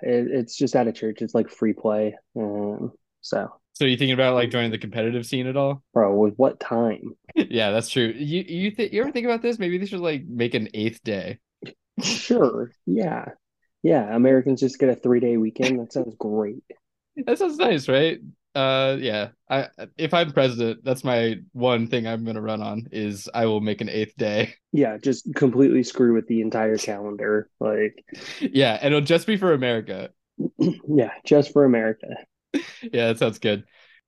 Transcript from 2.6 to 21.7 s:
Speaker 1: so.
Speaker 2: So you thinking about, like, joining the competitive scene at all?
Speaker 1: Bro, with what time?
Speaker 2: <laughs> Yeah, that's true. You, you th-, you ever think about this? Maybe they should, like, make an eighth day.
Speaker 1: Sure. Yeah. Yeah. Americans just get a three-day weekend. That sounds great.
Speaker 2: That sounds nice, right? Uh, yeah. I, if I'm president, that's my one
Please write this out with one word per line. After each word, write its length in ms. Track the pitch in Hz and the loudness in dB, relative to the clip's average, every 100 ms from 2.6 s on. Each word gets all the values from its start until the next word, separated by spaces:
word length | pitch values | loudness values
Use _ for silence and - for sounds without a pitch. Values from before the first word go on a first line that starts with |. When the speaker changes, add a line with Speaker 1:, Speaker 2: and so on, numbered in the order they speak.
| 104 104 - - _ _ | -6 -6 -10 -12 _ _
Speaker 1:
so. 280 | - 104 98 - _ | -6 -6 -6 -12 _
Speaker 2:
So 120 | - 139 | -2 0
you 120 | 123 | 2
thinking 160 | 135 | 2
about, 220 | 127 131 127 | 4 4 4
like, 160 | 120 | 2
joining 180 | 123 117 | 0 -2
the 80 | 110 | -2
competitive 480 | 107 113 113 120 117 | -6 -4 -2 -2 -4
scene 220 | 131 127 | -4 -2
at 100 | 135 | 0
all? 240 | 139 139 - | -2 -2 -2
Speaker 1:
Bro, 220 | 117 101 101 | 2 4 4
with 200 | 107 107 | 2 4
what 240 | 131 - | 2 2
time? 560 | - 117 117 104 - - - - | -4 0 0 -2 -10 -16 -6 -2
Speaker 2:
<laughs> 0 | |
Yeah, 360 | - 117 107 | 0 0 2
that's 180 | 107 - | 0 0
true. 240 | 135 113 113 | 0 0 -2
You, 280 | 147 170 190 | -4 -4 -6
you 240 | 170 202 | -4 -4
th-, 200 | 208 214 | -2 -4
you 80 | 208 | -2
ever 100 | 269 | -2
think 140 | 247 240 | -2 -2
about 160 | 233 | -2
this? 160 | 233 226 | -2 -2
Maybe 220 | 180 180 | -2 -4
they 80 | 196 | -4
should, 140 | 190 | -4
like, 240 | 170 147 - | -4 -4 -6
make 260 | 117 120 | -2 -2
an 160 | 127 113 110 | 0 -4 -4
eighth 260 | 113 113 | -4 -4
day. 360 | - 98 87 113 _ _ - - _ - | -6 -6 -6 -12 _ _ -20 -20 _ -8
Speaker 1:
Sure. 680 | 185 226 - 240 135 117 120 _ - | -6 -6 0 4 4 2 -8 _ -4
Yeah. 440 | 226 180 117 - - _ _ _ _ | -2 -2 -4 -10 -16 _ _ _ _
Yeah. 340 | 165 156 104 113 | 2 2 2 2
Americans 440 | 127 131 135 127 | 6 6 4 0
just 180 | 131 - | 0 2
get 120 | 135 | 2
a 60 | 117 | 2
three-day 420 | 123 123 120 117 | 2 2 4 2
weekend. 420 | 110 - 127 127 | 0 0 -2 -2
That 120 | 117 | -4
sounds 240 | 139 123 107 | -6 -6 -6
great. 440 | 107 107 104 123 - - _ _ _ - 247 | -4 -2 -4 -6 -16 -20 _ _ _ -10 -2
Speaker 2:
That 140 | 285 | 0
sounds 180 | 381 294 | 0 0
nice, 300 | 349 165 135 | 0 0 2
right? 320 | 131 160 - 147 - _ | 2 2 0 -10 -20 _
Uh, 440 | 143 135 131 135 135 | -2 0 2 0 0
yeah. 300 | 127 107 104 - _ | -2 -4 -6 -10 _
I, 200 | 135 127 - 104 - | -4 -4 -10 -16 -8
if 160 | 156 | 0
I'm 180 | 170 170 | 0 2
president, 520 | 139 131 120 117 110 | 2 2 2 -2 -2
that's 200 | 131 131 | -4 -4
my 340 | 135 120 113 104 - | 0 0 0 -2 -10
one 340 | 123 127 | -2 0